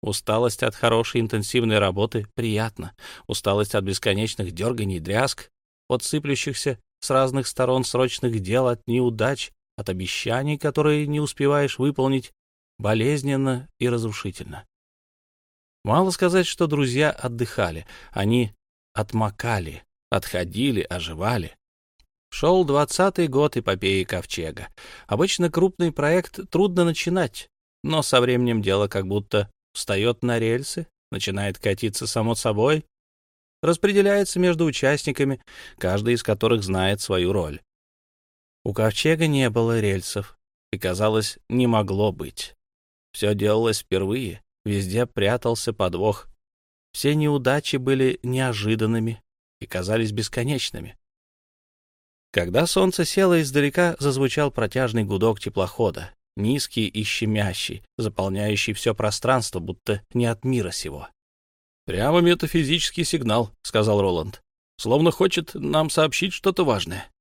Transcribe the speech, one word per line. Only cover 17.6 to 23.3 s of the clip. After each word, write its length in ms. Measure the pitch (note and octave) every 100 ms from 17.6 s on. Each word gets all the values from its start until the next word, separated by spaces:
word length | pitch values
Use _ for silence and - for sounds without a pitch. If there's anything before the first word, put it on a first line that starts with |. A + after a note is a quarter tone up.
| F#2 D#2+ - - -
они 420 | - G2 A#2+ A2+ - _ _ _
отмокали, 880 | - G#2 A2+ A2 G2+ A#2 A2 E2 D2 _ _ _
отходили, 720 | G2 - F2+ F2+ F#2+ C3+ A2
оживали. 760 | - F2 D#2+ D#2+ G2 A#2+ E2 - _ _ _ _ _ _ _
Шёл 320 | - D3+ F#3
двадцатый 640 | E3 C#3 D3 - F#3+ F#3
год 300 | E3